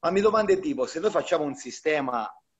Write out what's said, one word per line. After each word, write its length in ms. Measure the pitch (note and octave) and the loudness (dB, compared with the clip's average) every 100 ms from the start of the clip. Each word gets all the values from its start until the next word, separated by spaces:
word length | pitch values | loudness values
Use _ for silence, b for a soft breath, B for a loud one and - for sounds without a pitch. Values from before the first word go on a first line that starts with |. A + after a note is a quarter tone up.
Ma 100 | E3 | 0
mi 100 | F#3+ | 2
domando 320 | G#3+ G#3+ G#3 | 4 4 4
è 80 | F#3 | 2
tipo, 260 | D3+ C3+ B2 | 2 -2 -4
se 140 | E3 | -2
noi 100 | G3+ | 0
facciamo 320 | E3 - E3+ | 0 0 0
un 100 | D3 C3+ | 0 -6
sistema 720 | B2+ - D#3 D3+ C3 B2 G#2 - _ | -12 -6 -2 0 0 -2 -4 -10 _